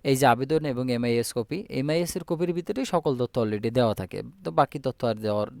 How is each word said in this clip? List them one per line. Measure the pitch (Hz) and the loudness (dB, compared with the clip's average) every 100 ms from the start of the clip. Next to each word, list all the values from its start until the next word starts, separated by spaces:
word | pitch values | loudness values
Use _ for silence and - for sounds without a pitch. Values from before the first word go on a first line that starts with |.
এই | 139 131 | 0 4
যে | 135 | 6
আবেদন | 120 135 156 | 4 2 0
এবং | 147 123 127 | 0 -2 -2
এমআইএস | 120 120 117 117 | 0 2 0 0
কপি, | 123 113 165 - | -4 -4 -6 -6
এমআইএস | 131 139 165 170 175 | -4 0 0 -2 -4
এর | |
কপির | - 165 175 | -4 -2 -2
ভিতরেই | 175 175 214 | -2 -4 -4
সকল | 269 175 156 127 | 0 0 0 0
তথ্য | 120 127 | 0 0
already | 110 104 117 | 0 0 0
দেওয়া | 123 117 | 2 2
থাকে, | 101 92 98 117 - | 0 -6 -8 -10 -10
তো | - | -4
বাকি | 160 139 147 | 0 0 0
তথ্য | 135 - 120 | -6 -2 -2
আর | |
দেওয়ার | 107 107 104 107 127 | -2 0 0 -2 -8